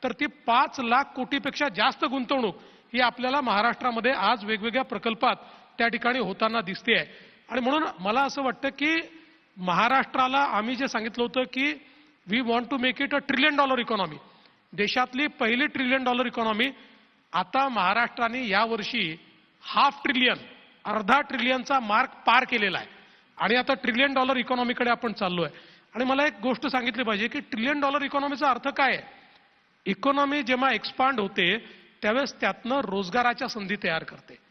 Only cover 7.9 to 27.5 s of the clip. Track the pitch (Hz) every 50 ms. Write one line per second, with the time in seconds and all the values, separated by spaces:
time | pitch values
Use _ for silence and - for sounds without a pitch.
7.9 | - - 180 196 233 254 277 269 - 285 277 262 240 - - 277 269 - 277 302
8.9 | 320 330 330 - - - - - - _ _ _ _ - 180 180 175 180 208 240
9.9 | 262 269 247 - - 269 262 254 262 277 277 277 226 202 214 226 262 220 277 240
10.9 | - 233 214 233 - 240 240 240 233 262 254 254 - 262 269 294 302 277 - -
11.9 | - - - _ _ _ _ - 190 240 262 226 226 233 247 240 285 269 240 254
12.9 | 240 - 277 269 - 277 269 - 269 233 262 302 294 285 285 269 262 247 233 233
13.9 | 226 208 190 165 151 147 - - - - _ - _ _ _ _ - 160 208 202
14.9 | - 262 254 254 254 254 294 294 294 - 254 220 226 240 285 294 - 285 269 247
15.9 | 254 269 262 247 247 240 254 247 233 - 226 220 220 208 240 269 262 - - -
16.9 | - - _ _ _ _ _ _ - 170 190 185 - 262 269 277 247 214 185 180
17.9 | 202 226 240 214 - - 240 226 226 254 262 220 185 196 220 226 226 220 208 -
18.9 | - 240 202 160 156 170 - - _ _ _ _ _ _ - - - 208 240 277
19.9 | - - - - 254 247 254 247 202 - - - - - - - _ _ _ -
20.9 | 208 214 214 190 240 285 285 285 247 254 226 247 262 262 240 - 285 269 240 208
21.9 | 208 220 262 - - - - - 233 247 254 - 262 233 208 196 170 135 107 -
22.9 | - - - - - _ _ _ _ - - 185 220 247 247 247 269 254 - 254
23.9 | 233 226 269 285 277 269 262 254 269 254 233 240 254 247 247 233 - - 247 240
24.9 | 240 233 247 233 208 - 214 185 180 175 165 147 - - - - - - _ _
25.9 | _ 214 254 254 262 269 285 302 214 202 202 254 254 - - 285 - 254 247 240
26.9 | 233 240 262 214 220 196 214 233 - 294 - -